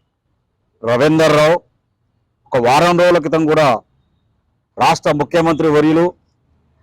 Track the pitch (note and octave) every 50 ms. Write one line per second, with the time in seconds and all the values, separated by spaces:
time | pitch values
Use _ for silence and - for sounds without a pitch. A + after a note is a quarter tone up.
0 | _ _ _ _ _ _ _ _ _ _ _ _ _ _ _ _ - A2+ A#2+ B2
1 | C#3+ D#3 D#3 D#3+ D#3+ D3+ D3+ D3+ D3+ D#3 F3 F3 - _ _ _ _ _ _ _
2 | _ _ _ _ _ _ _ _ _ _ - C3 A#2 A#2 A2+ - E3+ F3 F3 E3+
3 | F3+ F3+ F3 F3 D3 D3+ D#3 D#3+ D#3+ D3 D#3 D#3 D3+ C3+ A#2 G#2 - _ _ _
4 | _ _ _ _ _ _ _ _ _ _ _ _ _ _ _ - A#2+ D3 E3 -
5 | - E3+ D3+ D3 C#3+ - - E3+ D#3+ E3 D#3+ C#3 D#3+ D#3+ D3 D3+ D3+ D#3 D#3+ D#3+
6 | E3+ F3+ - _ _ _ _ _ _ _ _ _ _ _ _ _